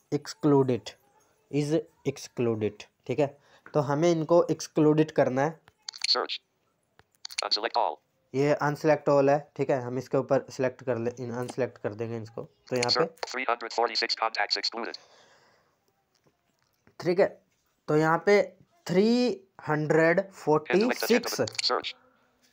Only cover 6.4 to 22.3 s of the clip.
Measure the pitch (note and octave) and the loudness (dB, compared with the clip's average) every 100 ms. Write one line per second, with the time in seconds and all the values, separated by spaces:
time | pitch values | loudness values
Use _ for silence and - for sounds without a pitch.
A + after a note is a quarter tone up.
6.4 | _ _ _ _ _ _ _ _ - - | _ _ _ _ _ _ _ _ -16 -8
7.4 | G#2 G#2+ A2+ A#2 F#2+ D2+ _ _ _ C3 | -4 -2 -2 0 -2 -4 _ _ _ -2
8.4 | D3 E3+ D3 D3 D#3+ D3 - C#3+ C#3 D3 | 0 0 0 0 0 2 2 4 4 2
9.4 | - - C#3 C#3 B2 B2+ A#2+ C#3 C3 C3+ | -2 -6 -2 -2 -4 -8 -2 -2 0 0
10.4 | - - B2+ - - A#2 A#2 A#2+ A#2+ A#2+ | -2 -4 -4 -4 -6 -4 -4 -6 -10 -8
11.4 | B2 - A#2+ - A#2 G#2 A#2 A#2 G#2+ - | -8 -6 -6 -6 -10 -8 -8 -8 -12 -14
12.4 | - _ - B2+ A#2+ A#2+ B2 - - C3 | -16 _ -6 -4 -2 0 -2 -6 -10 -6
13.4 | B2+ A#2+ A2+ - A#2 A2+ A#2 - A2+ A2 | -4 -4 -4 -2 -2 -2 -4 -2 -4 -2
14.4 | G2+ G2+ - A2+ G#2 - - _ _ _ | -4 -4 -6 -6 -10 -10 -18 _ _ _
15.4 | _ _ _ _ _ _ _ _ _ _ | _ _ _ _ _ _ _ _ _ _
16.4 | _ _ _ _ _ - D#3 F3+ F3 - | _ _ _ _ _ -8 -2 0 0 -2
17.4 | _ _ _ _ - D3+ D#3+ E3 G3+ G3+ | _ _ _ _ -2 2 2 2 4 4
18.4 | F#3+ - _ _ - F3 G#3+ B3 B3 - | 2 -6 _ _ -2 2 4 4 2 -2
19.4 | _ - - D3+ D3+ D#3+ E3 E3+ F#3+ - | _ -12 -4 -2 2 4 4 2 -2 -4
20.4 | - D3+ D3+ F3 A#3+ - A3 A#3 - - | 0 0 2 0 2 0 0 0 0 -4
21.4 | A2+ - - A#2 - - _ _ _ | -4 -4 -4 -4 -6 -14 _ _ _